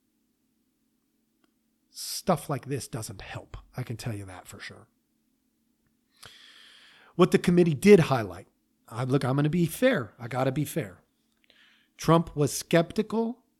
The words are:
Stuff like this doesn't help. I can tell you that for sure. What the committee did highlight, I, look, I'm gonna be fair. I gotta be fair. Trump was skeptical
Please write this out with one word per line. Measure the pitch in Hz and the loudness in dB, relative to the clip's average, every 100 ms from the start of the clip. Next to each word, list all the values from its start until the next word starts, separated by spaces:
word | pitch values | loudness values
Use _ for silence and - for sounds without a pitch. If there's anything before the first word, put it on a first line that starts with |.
| _ _ _ _ _ _ _ _ _ _ _ _ _ _ _ _ _ _ _ | _ _ _ _ _ _ _ _ _ _ _ _ _ _ _ _ _ _ _
Stuff | - - - - 175 - | -16 -12 -10 -4 -4 -4
like | 135 127 | -10 -6
this | 135 - | -10 -8
doesn't | 113 107 101 | -12 -12 -14
help. | - - - - - - | -14 -16 -14 -18 -16 -14
I | |
can | 123 117 | -10 -8
tell | 123 | -8
you | 104 98 | -10 -12
that | 90 - | -16 -18
for | - | -18
sure. | - 101 - _ _ _ _ _ _ _ _ _ _ _ _ _ - - - - - - - - - | -18 -18 -20 _ _ _ _ _ _ _ _ _ _ _ _ _ -20 -20 -20 -20 -20 -20 -20 -20 -12
What | - 180 | 2 4
the | 202 | 4
committee | - 175 175 | 4 4 4
did | 139 196 202 | 4 8 8
highlight, | 147 131 101 90 - _ _ _ - | 8 0 -4 -10 -20 _ _ _ -18
I, | 113 | -8
look, | 127 139 | -2 0
I'm | 131 139 | 0 0
gonna | 151 | 0
be | 175 165 | 0 -2
fair. | - 254 208 107 - | 2 0 2 -4 -12
I | 117 | -10
gotta | 127 131 | -4 -2
be | 131 | -2
fair. | 143 165 104 87 _ _ _ _ _ _ _ _ _ - | -4 -6 -8 -14 _ _ _ _ _ _ _ _ _ -10
Trump | - 165 170 143 | 2 2 2 -2
was | 143 | -2
skeptical | - - 165 170 - 214 220 226 247 _ _ | -2 0 2 2 -2 -4 -4 -4 -6 _ _